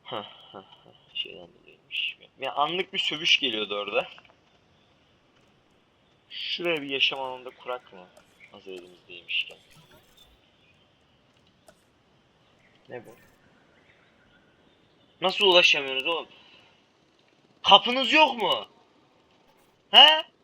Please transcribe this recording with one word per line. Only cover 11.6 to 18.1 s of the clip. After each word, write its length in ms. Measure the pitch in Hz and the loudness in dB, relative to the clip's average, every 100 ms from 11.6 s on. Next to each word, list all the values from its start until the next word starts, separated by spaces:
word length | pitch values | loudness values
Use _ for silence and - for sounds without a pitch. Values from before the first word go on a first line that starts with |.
| _ _ _ _ _ _ _ _ _ _ _ _ _ | _ _ _ _ _ _ _ _ _ _ _ _ _
Ne 160 | 123 110 | -18 -18
bu? 100 | 110 - _ _ _ _ _ _ _ _ _ _ _ _ _ _ _ _ _ _ _ | -20 -20 _ _ _ _ _ _ _ _ _ _ _ _ _ _ _ _ _ _ _
Nasıl 240 | 180 190 202 | -4 0 4
ulaşamıyorsunuz 640 | 175 175 151 139 131 139 | 6 6 2 -2 -6 -4
oğlum? 200 | 165 127 - - - - _ _ _ _ _ _ _ _ _ | -6 -8 -20 -20 -20 -20 _ _ _ _ _ _ _ _ _
Kapınız 500 | - 196 226 247 247 | 6 6 6 -2 0